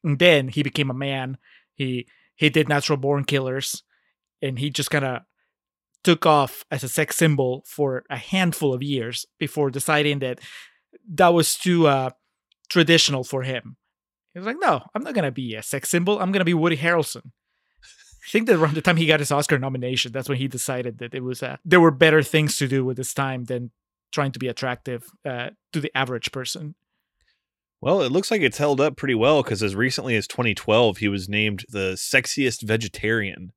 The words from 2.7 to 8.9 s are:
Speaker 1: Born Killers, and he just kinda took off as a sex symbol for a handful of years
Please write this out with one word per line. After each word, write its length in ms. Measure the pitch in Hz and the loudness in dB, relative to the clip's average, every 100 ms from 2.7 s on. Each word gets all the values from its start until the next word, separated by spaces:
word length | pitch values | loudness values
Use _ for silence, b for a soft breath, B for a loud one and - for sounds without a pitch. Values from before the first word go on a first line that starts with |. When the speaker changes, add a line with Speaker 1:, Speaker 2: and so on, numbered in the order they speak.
| 143 - 147 | 0 0 0
Speaker 1:
Born 260 | 139 143 135 | 0 0 0
Killers, 580 | 143 131 131 135 - - _ _ _ _ _ | -2 -2 -4 -6 -8 -14 _ _ _ _ _
and 180 | 139 127 | -6 -4
he 100 | 143 | -4
just 220 | 135 - | -4 -2
kinda 340 | 151 135 123 - _ _ _ _ _ _ _ | -2 -2 -6 -12 _ _ _ _ _ _ _
took 220 | - 165 165 | 2 4 6
off 400 | 151 135 - - | 4 2 -4 -8
as 120 | 143 | -8
a 60 | 131 | -4
sex 260 | - 151 - | -2 -2 2
symbol 480 | 165 143 127 127 - | 2 4 0 -4 -8
for 360 | - 143 127 - | -2 -2 -2 -6
a 80 | 131 | -10
handful 560 | - 190 180 - 147 | -4 0 0 0 0
of 100 | 127 | 0
years 420 | 143 | -2